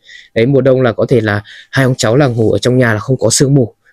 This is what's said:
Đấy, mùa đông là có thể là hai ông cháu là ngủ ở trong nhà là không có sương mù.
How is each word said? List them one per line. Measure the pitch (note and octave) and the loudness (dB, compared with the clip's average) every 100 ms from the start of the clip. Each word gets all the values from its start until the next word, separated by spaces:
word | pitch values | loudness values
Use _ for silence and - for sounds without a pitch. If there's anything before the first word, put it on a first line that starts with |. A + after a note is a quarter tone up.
| _ - - | _ -20 -8
Đấy, | - A#2+ | -2 0
mùa | C3+ | 2
đông | C3 C3 | 2 0
là | B2+ | 0
có | - A#2+ | -2 0
thể | B2 | 0
là | G#2+ G#2 - - - | 0 -4 -6 -18 -8
hai | C3+ C3 | -2 -2
ông | C3 | 0
cháu | A2+ B2 | 0 0
là | C#3 | 0
ngủ | A#2 G#2+ | 0 0
ở | G2+ | 0
trong | A#2+ B2+ | 0 0
nhà | A#2+ | 0
là | G#2 | -2
không | A#2+ B2+ | -4 -2
có | A2+ | -2
sương | - C3+ C#3+ | 0 2 2
mù. | A2+ - _ | 0 -6 _